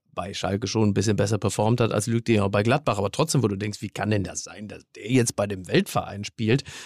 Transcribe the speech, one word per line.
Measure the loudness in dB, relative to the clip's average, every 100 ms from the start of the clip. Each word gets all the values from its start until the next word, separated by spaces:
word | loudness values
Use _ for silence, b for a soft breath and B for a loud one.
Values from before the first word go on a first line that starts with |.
| _
bei | -10 -8
Schalke | -4 -2 0 0
schon | 2 4
ein |
bisschen | 4 2 2
besser | 2 2
performt | 0 2 2 4
hat | 2
als | 2 0
Luc | -2
de | 2 2
Jong | 4
bei | 2
Gladbach, | 2 2 0 0
aber | -2
trotzdem, | 0 0 2
wo | 2
du | 0
denkst, | -4 -6
wie | -10
kann | -6 0
denn | 0
das | -2 -8
sein, | -12 -14 -14
dass | -16 _
der | -14 0
jetzt | 2 2
bei | 0 -4
dem | -4 -2
Weltverein | -2 0 -4 -6 -10
spielt? | -12 -4 2 2 0 B